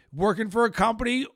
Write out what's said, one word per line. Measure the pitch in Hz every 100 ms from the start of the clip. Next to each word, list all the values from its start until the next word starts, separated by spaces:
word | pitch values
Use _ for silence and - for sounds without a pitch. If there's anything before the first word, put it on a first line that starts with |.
| _
working | 139 202 190 214
for | 220
a | 233
company | 180 220 220 240 254 277